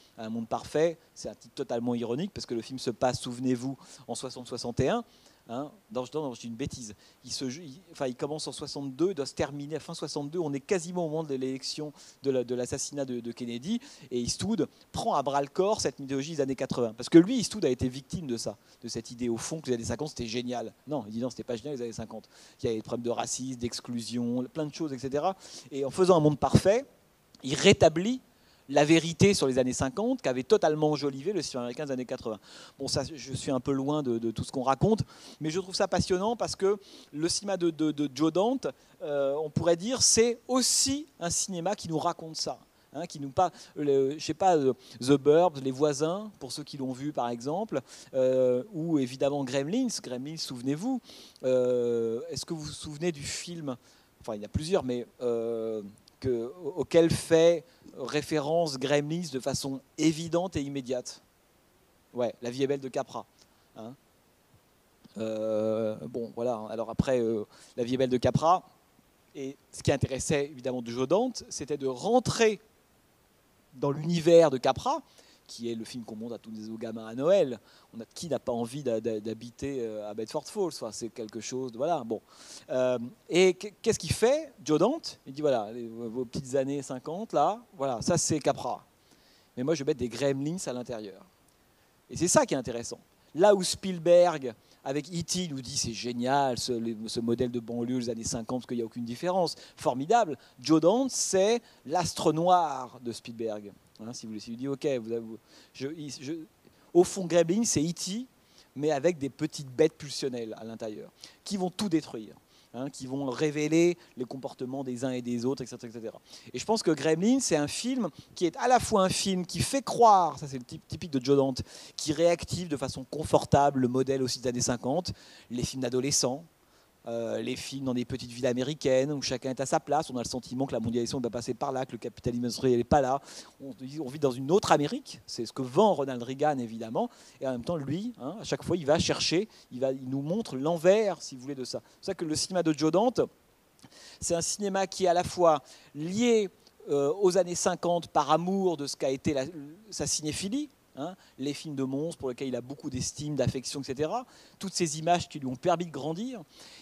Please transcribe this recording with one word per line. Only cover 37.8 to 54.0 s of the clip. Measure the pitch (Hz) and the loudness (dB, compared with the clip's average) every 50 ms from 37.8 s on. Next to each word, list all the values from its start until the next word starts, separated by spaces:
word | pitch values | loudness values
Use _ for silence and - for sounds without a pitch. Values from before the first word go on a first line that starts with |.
| 156 156 | 0 0
de | 143 143 147 143 127 | 0 0 -2 -2 0
Joe | 135 160 160 | 2 2 4
Dante, | 151 180 208 240 277 262 - 143 - _ _ _ _ - | 4 4 2 2 2 0 -2 -6 -8 _ _ _ _ -10
euh, | 185 151 143 143 139 139 143 151 | -6 -2 0 0 2 2 0 -2
on | 160 151 | -2 -2
pourrait | - 147 160 170 170 | -2 2 4 4 4
dire, | 165 185 240 262 - | 2 2 -2 0 2
c'est | - - - 226 226 240 233 - _ | 4 4 6 6 6 4 2 -2 _
aussi | - 254 262 240 - - - - 269 277 294 320 - _ - | 0 2 2 2 2 2 2 2 2 0 -2 -4 -10 _ -6
un | 170 170 | -4 -2
cinéma | 165 - - - 190 170 165 185 208 | -2 -2 -4 -4 -4 -2 -2 -2 -2
qui | - - 170 | -4 -4 -4
nous | 160 147 | -2 0
raconte | 156 170 165 - 165 160 156 | 0 -2 -2 -4 -8 -10 -8
ça. | - - 151 127 - - _ _ _ _ _ | -6 -6 -6 -6 -10 -12 _ _ _ _ _
Hein, | - 143 175 | -10 -10 -10
qui | - - 151 | -10 -10 -10
nous | 139 139 | -10 -4
parle, | 131 185 185 165 - - - - - | 0 2 2 2 0 -6 -20 -14 -8
le, | - 147 143 139 135 135 135 151 156 | -2 2 4 4 6 4 2 0 -4
je | - | -4
sais | - 156 | -4 -2
pas, | - 196 185 175 | 2 4 6 6
euh, | 151 135 131 117 - - - - 117 | 6 6 4 2 0 -4 -18 -12 -2
The | 120 127 | 2 4
Burbs, | 143 139 131 147 151 165 180 175 147 139 | 4 6 8 8 8 8 8 6 2 0
Les | 131 135 | -6 -4
Voisins, | 127 131 151 151 139 131 156 160 180 208 214 214 - - | -2 2 2 2 2 2 0 -2 -2 -4 -8 -12 -14 -14
pour | 143 123 | -12 -12
ceux | - 151 143 | -10 -10 -12
qui | - - | -10 -8
l'ont | 143 131 131 | -8 -6 -6
vu | 127 123 143 151 | -6 -6 -6 -6
par | 147 139 120 120 | -4 -2 -2 -2
exemple, | 120 117 120 139 160 190 226 - 226 - - - - - - - - | -2 -4 -4 -4 -4 -4 -4 -4 -4 -6 -6 -8 -18 -20 -12 -4 0
euh, | 131 131 131 131 131 127 127 123 123 - - | 2 4 4 4 4 4 4 4 2 0 -4
ou | 208 156 160 170 156 143 | -6 -4 -2 0 2 2
évidemment | 131 120 131 131 143 139 143 143 135 | 2 0 -2 0 0 0 0 0 -2
Gremlins. | 123 131 139 139 156 208 262 262 226 - - | -2 -2 -2 0 0 0 0 0 0 -2 -6
Gremlins, | - 123 123 123 135 151 160 | -8 -8 -8 -8 -8 -8 -8
souvenez-vous, | 156 - - 135 120 123 135 147 156 208 262 262 233 - - - - - - - - - | -8 -8 -8 -8 -6 -2 -2 -2 -2 -2 -4 -4 -4 -6 -10 -20 -20 -20 -20 -12 -4 0
euh, | 131 127 127 123 123 123 123 120 120 117 117 113 113 113 123 160 170 | 2 2 2 2 2 2 2 2 0 0 0 0 -2 -2 -4 -6 -8
est-ce | 147 135 - | -10 -8 -8
que | - | -8
vous | 170 156 | -8 -8
vous | 151 147 | -8 -10
souvenez | 147 - - 156 147 143 170 180 | -12 -12 -12 -12 -8 -4 -4 -4
du | 156 143 | -4 -4
film, | 147 - - - - 170 175 165 151 135 123 - _ - - _ | -8 -10 -8 -8 -10 -10 -10 -10 -8 -8 -8 -10 _ -20 -20 _